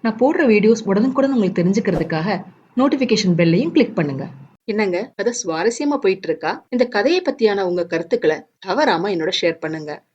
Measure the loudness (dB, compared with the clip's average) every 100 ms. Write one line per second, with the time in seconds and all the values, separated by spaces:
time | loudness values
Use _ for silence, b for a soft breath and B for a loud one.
0 | -2 2 2 4 4 6 4 2 2 0
1 | 2 2 0 2 0 0 0 0 0 -2
2 | -2 -4 -2 -4 -8 _ _ 0 0 0
3 | 0 2 2 2 4 2 2 2 2 0
4 | -4 -4 -10 -16 -20 _ -6 -2 0 -2
5 | -6 -4 -4 -4 -6 -2 -2 -2 -2 0
6 | 0 -2 -4 -4 -4 -6 _ -2 0 2
7 | 0 0 -2 0 0 2 -2 -2 -2 -4
8 | -2 0 0 -2 -8 _ -2 2 2 2
9 | 0 -2 -2 0 -2 -2 -6 -8 -10 -14
10 | _